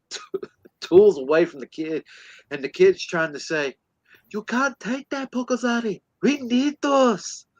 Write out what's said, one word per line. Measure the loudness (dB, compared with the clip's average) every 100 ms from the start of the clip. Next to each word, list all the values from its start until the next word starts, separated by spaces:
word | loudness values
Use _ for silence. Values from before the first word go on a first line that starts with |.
| _
t-, | -18 -12 -12
<laughs> | -12 _ -20 _
tools | 4 8 8 6
away | 2 2
from | 2 -2
the | -14
kid, | -12 -8 -8 -10 -16 -20 -20 _
and | -10
the | -10
kid's | 2 4 4
trying | -2 -4 -4
to | -6
say, | -6 -4 -4 -8 _ _ _ _ _
You | -12
can't | -6 -2 -2 -4
take | -6 -8 -6
that, | -8 -6
Pokazari. | -6 -4 -2 -2 -2 -4 -8 _ _
We | -2 -2
need | 0 0 0 -2
those. | 0 2 4 2 -4 -16 -20 _